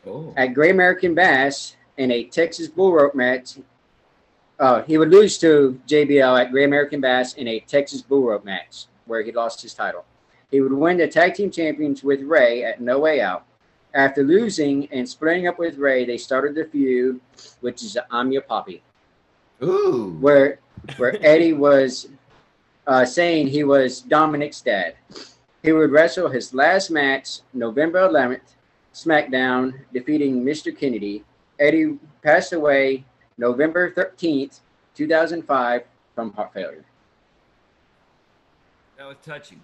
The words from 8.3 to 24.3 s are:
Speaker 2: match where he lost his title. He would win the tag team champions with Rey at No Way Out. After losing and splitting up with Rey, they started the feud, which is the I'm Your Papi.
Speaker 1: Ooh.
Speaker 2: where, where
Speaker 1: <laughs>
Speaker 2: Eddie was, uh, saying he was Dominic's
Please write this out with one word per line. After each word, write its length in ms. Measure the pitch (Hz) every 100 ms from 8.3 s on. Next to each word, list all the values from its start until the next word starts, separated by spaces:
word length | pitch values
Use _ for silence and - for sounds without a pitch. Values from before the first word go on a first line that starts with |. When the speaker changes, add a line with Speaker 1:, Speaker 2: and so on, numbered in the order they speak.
| 101
Speaker 2:
match 400 | 98 92 - - - _ -
where 160 | 113
he 100 | 107
lost 300 | 117 117 -
his 120 | 113
title. 300 | - 101 87 - _ _ _ _
He 80 | 139
would 120 | 135
win 260 | 139 160 180
the 100 | 151
tag 260 | 160 175
team 160 | 180 202
champions 540 | - 160 151 151 139
with 180 | 135 139
Rey 400 | 139 160 123 120
at 180 | 113 113
No 200 | 120 135
Way 200 | 156 147
Out. 240 | 98 92 _ _ _ _ _
After 280 | 139 139 139
losing 640 | 139 190 233 160 147 139 143
and 160 | 135 127
splitting 400 | - 156 175 175
up 100 | 175
with 200 | 170 139
Rey, 260 | 139 127
they 140 | 123 117
started 360 | - 131 143
the 100 | 147
feud, 560 | 156 143 135 127 127 127 _ _ - _
which 220 | 123 120
is 120 | 113
the 120 | 113 -
I'm 220 | 117 127
Your 120 | 135
Papi. 400 | - 107 92 87 _ _ _ _ _ _ _ _
Speaker 1:
Ooh. 540 | 143 190 - 123 98 82
Speaker 2:
where, 380 | 139 143 139 - _ - - -
where 200 | 123 170
Speaker 1:
<laughs> 60 | 160
Speaker 2:
Eddie 260 | 156 165
was, 560 | 147 143 139 131 127 - - _ _ _ _ _ _ -
uh, 180 | 131
saying 440 | 127 170 175 160 139
he 160 | 143
was 360 | 143 139 127 127
Dominic's 600 | - 151 156